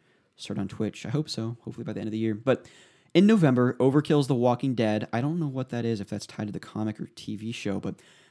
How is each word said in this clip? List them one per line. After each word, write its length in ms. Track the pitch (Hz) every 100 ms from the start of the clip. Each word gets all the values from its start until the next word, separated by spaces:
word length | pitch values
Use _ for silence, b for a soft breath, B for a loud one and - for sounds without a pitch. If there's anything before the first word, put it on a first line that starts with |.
| _ _ _ _
start 220 | - 101
on 100 | 98
Twitch. 380 | - 107 - -
I 40 |
hope 200 | 143 156
so. 280 | - 113 117
Hopefully 220 | 113 117
by 100 | 110
the 60 | 104
end 80 | 107
of 40 |
the 60 | 110
year. 160 | 110
But 320 | 107 131 120 - b b b b
in 140 | 170 202
November, 480 | 220 156 123 123 -
Overkill's 480 | 143 147 147 147 135
The 60 | 123
Walking 380 | 123 120 135
Dead. 340 | 123 110 107 -
I 80 | 117
don't 180 | 143 175
know 80 | 147
what 220 | 131 123
that 160 | 120 117
is, 160 | 107
if 80 | 98
that's 160 | 104 -
tied 220 | - 104
to 60 |
the 60 | 92
comic 400 | - - 110 107
or 60 | -
T 300 | - - 104
V 160 | 110
show, 280 | 120 104 98
but 160 | 98 - b b b